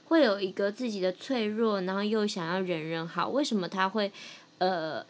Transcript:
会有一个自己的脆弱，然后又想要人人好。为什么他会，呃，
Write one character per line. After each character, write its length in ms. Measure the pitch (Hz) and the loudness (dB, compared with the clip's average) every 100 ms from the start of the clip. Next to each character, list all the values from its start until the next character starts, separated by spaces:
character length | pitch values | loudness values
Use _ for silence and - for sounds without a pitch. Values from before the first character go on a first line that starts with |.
会 180 | - 330 | 2 4
有 160 | 254 202 | 4 4
一 140 | 190 | -2
个 180 | - 202 | 0 -2
自 200 | 208 254 | 0 -4
己 100 | 208 | 0
的 100 | 185 | -2
脆 320 | 185 - 262 214 | -2 -4 -2 0
弱， 340 | 214 226 202 | 0 2 2
然 160 | 185 196 | 0 0
后 80 | |
又 220 | 208 220 208 | 0 2 0
想 200 | 202 165 | 0 -2
要 120 | 185 | 0
人 240 | 185 165 | 0 -2
人 240 | 156 165 165 | -2 -4 -4
好。 220 | 170 - | -4 0
为 120 | 262 | 0
什 140 | 294 214 | 2 0
么 100 | 170 | -2
他 220 | 190 190 | 0 0
会， 240 | 214 202 - - - - - | 2 -2 -4 -16 -18 -20 0
呃， 440 | 185 180 160 127 - | 0 2 -2 -6 -8